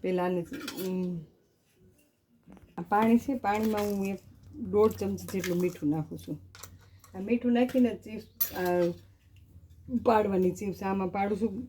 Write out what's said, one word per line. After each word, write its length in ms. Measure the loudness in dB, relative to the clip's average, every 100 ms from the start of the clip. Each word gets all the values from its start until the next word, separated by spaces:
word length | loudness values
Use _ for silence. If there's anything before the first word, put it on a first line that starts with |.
પહેલાં 360 | 0 0 0 -2
આને, 40 | -4 -10 -10 -6 -4
ઉમ, 320 | -2 -2 -4 -10 _ _ _ _ _ -20 _ _ _ _ _ -20 -20 -16 -10
આ 60 | 0
પાણી 280 | 4 6 4 2
છે, 80 | -2
પાણીમાં 460 | 0 0 0 0 -2
હું 180 | -2 -2
એક 80 | -6 -10 -20 -20 -12 0
દોઢ 220 | 4 4 2
ચમચી 300 | -4 -4 -6
જેટલું 280 | -6 -2 0
મીઠું 260 | 0 0 -2 0
નાખું 220 | -4 -10
છું. 140 | -10 -12 -12 -20 -20 -20 -20 -20 -16
આ 80 | -10 -2
મીઠું 260 | 0 2 2
નાખીને 340 | 4 4 2 2 -10
ચિપ્સ, 200 | -14 -14 -8 -6 -2
આ 260 | 2 4 2 0 -16 _ _ -20 -20 -20 -20 -20 -6 0 4
પાડવાની 460 | 4 4 2 2 0
ચિપ્સ 220 | -6 -4
આમાં 280 | -2 -2 -2 -2
પાડું 200 | -2 0
છું. 120 | -2 -4